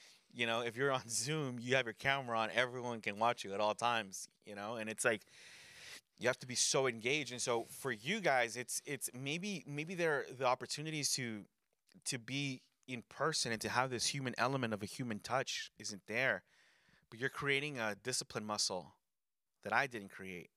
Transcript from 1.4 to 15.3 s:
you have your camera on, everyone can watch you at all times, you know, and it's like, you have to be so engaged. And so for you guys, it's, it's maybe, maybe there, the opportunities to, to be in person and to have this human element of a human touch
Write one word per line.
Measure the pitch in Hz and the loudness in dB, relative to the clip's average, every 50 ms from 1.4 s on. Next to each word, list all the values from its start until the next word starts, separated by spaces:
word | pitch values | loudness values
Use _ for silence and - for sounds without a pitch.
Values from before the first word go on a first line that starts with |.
| 147 127 123 120 | 0 -2 -4 -2
you | 117 123 127 | 0 4 4
have | 135 123 | 4 4
your | 117 107 | 2 -2
camera | - - 135 139 139 131 120 117 113 | -2 2 2 2 2 2 0 2 2
on, | 110 104 85 | 2 4 4
everyone | 113 127 123 123 127 120 123 117 113 | 4 4 4 2 -4 -4 -4 -4 -2
can | - 110 101 101 | -2 -2 0 4
watch | 113 120 120 - - | 4 4 4 2 -2
you | 98 98 | -4 0
at | 101 | 2
all | 104 107 104 | 2 2 2
times, | - 117 120 120 113 104 95 92 - - - _ _ - | 2 2 2 2 2 0 -4 -8 -12 -12 -12 _ _ -16
you | - 104 | -12 -10
know, | 101 101 107 120 | -8 -6 -6 -4
and | 113 107 110 | -4 -4 -4
it's | 110 - - | -2 2 4
like, | 127 113 104 - - - - - - - - - - - - - - - - - _ _ - | 4 4 2 0 -10 -20 -20 -20 -20 -20 -20 -20 -20 -20 -18 -16 -16 -16 -16 -18 _ _ 0
you | 104 | 0
have | 120 127 - | 0 0 0
to | 135 | -2
be | 127 123 | -4 0
so | - - - - 143 135 | 2 2 4 4 4 4
engaged. | 127 113 113 107 123 147 156 143 120 | 2 2 0 0 0 0 0 -2 -4
And | 123 120 | -6 -4
so | - 131 120 117 110 - | 0 0 0 0 0 -4
for | - - - 135 | -8 -6 -4 -4
you | 120 104 110 147 208 226 | -4 -4 -4 -4 -2 0
guys, | 180 160 135 127 117 117 107 | 2 4 4 4 4 2 0
it's, | 123 123 - - - - | -6 -6 -4 -6 -6 -4
it's | - 143 131 - - 120 | -6 -8 -6 -6 -8 -8
maybe, | 123 135 139 151 175 185 208 196 151 - | -6 -4 -4 -4 -4 -4 -4 -6 -6 -6
maybe | 131 143 147 156 165 196 | -6 -6 -6 -6 -4 -2
there, | 170 175 160 147 - - 78 131 | 0 2 2 2 2 0 -4 -2
the | 123 135 | 2 4
opportunities | 123 127 - 123 - - 147 151 160 156 151 135 - - | 4 4 2 0 -4 -6 -6 -4 -4 -4 -2 0 0 0
to, | 135 127 117 110 104 95 - _ _ _ _ _ _ _ _ - - - | 0 0 -2 -4 -4 -8 -10 _ _ _ _ _ _ _ _ -20 -12 -6
to | - 139 | -6 -6
be | 120 113 - 131 139 143 139 131 123 _ _ _ _ _ | -6 -6 -4 -4 -2 -2 -2 -4 -6 _ _ _ _ _
in | - 127 117 - | -8 -8 -8 -8
person | - - - 139 160 156 - - 123 | -8 -4 0 0 2 2 2 0 0
and | 113 107 | 0 0
to | - 107 | 0 0
have | 104 120 131 131 | 2 2 2 2
this | 127 110 - | 2 0 0
human | - - 143 131 123 - | 0 0 0 -2 -2 0
element | - 117 127 139 131 123 113 110 | 2 2 2 4 2 2 0 0
of | 98 | -2
a | 107 | -4
human | 95 - - 127 120 110 101 | -4 -4 -4 -4 -4 -4 -4
touch | - - | -2 0